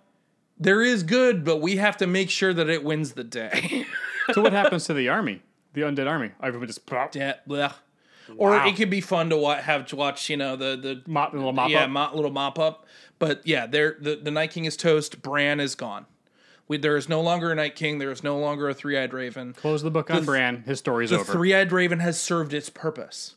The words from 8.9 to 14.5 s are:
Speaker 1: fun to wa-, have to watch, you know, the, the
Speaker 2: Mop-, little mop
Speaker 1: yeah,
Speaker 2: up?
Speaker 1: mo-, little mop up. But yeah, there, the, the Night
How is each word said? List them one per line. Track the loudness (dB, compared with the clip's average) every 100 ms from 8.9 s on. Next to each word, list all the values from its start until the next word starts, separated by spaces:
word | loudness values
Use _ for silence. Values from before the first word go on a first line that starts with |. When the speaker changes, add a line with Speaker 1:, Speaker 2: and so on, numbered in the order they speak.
| 0
Speaker 1:
fun | 0 0 2
to | 2
wa-, | 2 0
have | 0 -2 -2
to | -2
watch, | -2 -2 -4
you | -4
know, | -4 -4
the, | -4 -4
the | -6 -10 -4
Speaker 2:
Mop-, | -2 -2
little | -2 -2
mop | 2 2
Speaker 1:
yeah, | 4 2
Speaker 2:
up? |
Speaker 1:
mo-, | 0 -2
little | -2 -2
mop | -2 -4 0
up. | -2 -2 -12 -20 -20 _
But | -2 0 0
yeah, | 0 2
there, | 2 2 0
the, | -4 -4
the | -4
Night | -2 -2